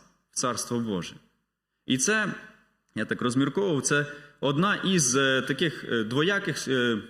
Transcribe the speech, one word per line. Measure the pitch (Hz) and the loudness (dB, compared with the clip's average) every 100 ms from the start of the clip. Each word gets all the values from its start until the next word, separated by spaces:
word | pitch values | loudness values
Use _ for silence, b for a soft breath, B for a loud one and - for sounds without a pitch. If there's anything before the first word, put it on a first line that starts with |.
| - _ _ | -20 _ _
в | - | -4
Царство | 127 113 - 120 | -2 -2 -4 -2
Боже. | 113 92 76 - _ _ _ _ _ _ - | 0 -2 -4 -12 _ _ _ _ _ _ -2
І | 131 | 0
це, | 202 214 202 - - - _ _ _ - | 2 0 -2 -6 -14 -20 _ _ _ -6
я | 117 | -4
так | 110 | -2
розмірковував, | 123 123 139 190 196 143 | 0 2 0 0 0 0
це | - 143 143 B B - | 2 0 0 B B -4
одна | 139 143 202 190 | -2 2 2 2
із, | 180 185 - 135 | 2 2 4 4
е, | 135 131 | 4 2
таких, | - 139 175 - - | 0 0 0 -2 -4
е, | 117 | -2
двояких, | 107 131 170 196 190 139 - | 0 0 2 0 -2 -4 -2
е, | 131 120 107 | 0 2 0